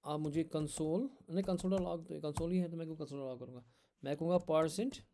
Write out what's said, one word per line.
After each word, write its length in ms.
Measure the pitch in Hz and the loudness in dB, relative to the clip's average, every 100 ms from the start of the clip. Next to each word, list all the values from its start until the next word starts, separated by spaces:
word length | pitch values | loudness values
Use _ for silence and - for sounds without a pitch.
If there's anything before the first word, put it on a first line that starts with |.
| - | -2
आप 140 | 151 | 0
मुझे 240 | 156 151 | 0 0
कंसोल, 640 | 160 156 151 - 156 170 269 - - | 0 0 -2 -2 0 2 0 -6 -4
नहीं 140 | 170 | -2
console.log, 640 | 190 180 185 190 180 170 160 | 2 0 2 2 2 -2 -6
तो 120 | 156 | -4
कंसोल 320 | 151 147 165 | -4 -2 2
ही 80 | 180 | 2
है, 120 | 175 | 2
तो 60 | 165 | -2
मैं 100 | 165 | -6
क्यों 100 | 156 | -6
console.log 420 | 143 139 131 127 | -6 -6 -6 -6
करूँगा? 260 | 123 127 117 _ _ _ | -10 -12 -18 _ _ _
मैं 140 | 139 143 | -4 -2
कहूँगा 200 | 165 180 | 2 2
parseInt 640 | 175 160 160 156 247 - - | 4 4 4 2 -2 -4 -16